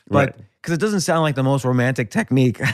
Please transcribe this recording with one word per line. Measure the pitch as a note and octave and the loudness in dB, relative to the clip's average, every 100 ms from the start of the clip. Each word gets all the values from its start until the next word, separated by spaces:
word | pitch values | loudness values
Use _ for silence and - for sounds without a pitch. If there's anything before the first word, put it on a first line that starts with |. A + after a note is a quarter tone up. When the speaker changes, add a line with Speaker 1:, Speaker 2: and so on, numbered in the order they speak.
| _ | _
Speaker 1:
But | C#3+ C3+ - | 0 0 -4
Speaker 2:
Right. | - _ | -20 _
Speaker 1:
'cause | - | -6
it | E3+ | -2
doesn't | G#3+ G#3 | -2 -2
sound | D3+ E3 | 0 0
like | D#3 C3+ | 0 0
the | |
most | C3 C#3 | 0 0
romantic | B2+ B2 B2 B2+ A2+ | 0 0 0 0 -2
technique | - - C3 B2+ - C3+ | -4 0 2 2 0 -4